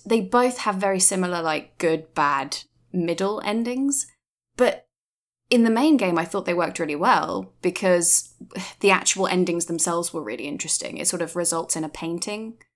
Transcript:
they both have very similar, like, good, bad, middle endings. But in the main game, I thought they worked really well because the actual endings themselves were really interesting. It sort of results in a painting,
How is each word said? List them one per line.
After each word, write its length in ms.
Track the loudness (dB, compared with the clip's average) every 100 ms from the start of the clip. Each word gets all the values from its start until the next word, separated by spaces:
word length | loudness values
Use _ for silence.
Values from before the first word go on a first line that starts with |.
| 0
they 160 | 0
both 380 | 2 2 2 0
have 160 | -4 0
very 240 | 0 2
similar, 420 | 2 2 -2 -2
like, 360 | -2 -4 -6 -2
good, 360 | 0 0 -2
bad, 440 | 0 2 2 -2 -8 -12 _ _
middle 480 | -2 -2 -2 -2 -4
endings. 640 | -4 -2 -2 -2 -2 -2 -6 _ _ _ _ 2
But 320 | 2 2 -8 _ _ _ _ _ _
in 140 | 4 4
the 40 |
main 280 | 4 4 4
game, 200 | 4 0
I 60 |
thought 220 | -2 -4 -2
they 80 |
worked 260 | 0 -2 -2
really 160 | -4 0
well 580 | 2 2 0 -6 -8 _
because 720 | -4 0 2 4 4 2 0 _ -14 -12 -12 0
the 120 | 4
actual 360 | 4 2 0 0
endings 380 | 2 2 0 -4
themselves 480 | -2 -2 -2 -4
were 100 | -6
really 240 | -8 -8 -8
interesting. 500 | -8 -4 -4 -4 -4
It 100 | -4
sort 120 | -2
of 140 | -4 -2
results 400 | -2 -2 -4 -4
in 80 |
a 60 | -6
painting, 680 | -6 -6 -6 -6 -8 -10 -14 _